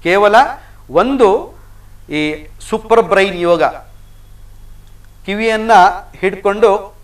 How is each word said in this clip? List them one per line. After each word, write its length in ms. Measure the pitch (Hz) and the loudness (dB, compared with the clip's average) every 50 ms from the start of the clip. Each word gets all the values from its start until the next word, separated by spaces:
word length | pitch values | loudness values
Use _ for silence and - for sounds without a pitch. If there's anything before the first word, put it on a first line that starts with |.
| - | -2
ಕೇವಲ 320 | 170 180 196 208 208 202 233 277 - 254 - - - - - - - | -2 0 2 2 4 4 4 2 2 -2 -14 -18 -20 -20 -20 -20 -4
ಒಂದು 680 | 123 165 202 247 277 262 254 196 185 - - - - - - - - - - - - - - - | -2 -2 -2 0 0 2 2 2 2 0 -4 -8 -20 -20 -20 -20 -20 -20 -20 -20 -20 -20 -16 -10
ಈ 380 | 147 151 151 151 156 151 156 - - - - - | -6 -6 -6 -6 -6 -10 -14 -20 -20 -20 -10 -8
ಸೂಪರ್ 320 | 220 220 220 220 226 226 | -8 -8 -2 0 2 2
ಬ್ರೈನ್ 340 | 220 170 196 196 190 196 185 | 2 2 0 0 0 0 -2
ಯೋಗ, 280 | 175 175 170 175 165 160 127 - - - - - - - - - - - - - - - - - - - - - - - - - - - - - - - | -4 -2 -2 0 0 0 -4 -4 -8 -20 -20 -20 -20 -20 -20 -20 -20 -20 -20 -20 -20 -20 -20 -20 -20 -20 -20 -20 -20 -20 -20 -20 -20 -20 -20 -20 -18 -12
ಕಿವಿಯನ್ನ 460 | - 196 208 220 226 220 214 220 226 226 196 180 190 180 185 202 - - - | -10 -8 -4 -4 -4 -4 -4 0 4 6 6 6 4 2 -2 -14 -18 -14 -6
ಹಿಡ್ಕೊಂಡು 760 | - 190 190 190 190 202 202 214 220 214 196 208 190 - - - | -6 -6 -6 -2 -4 -4 -2 2 2 2 2 0 -4 -10 -20 -20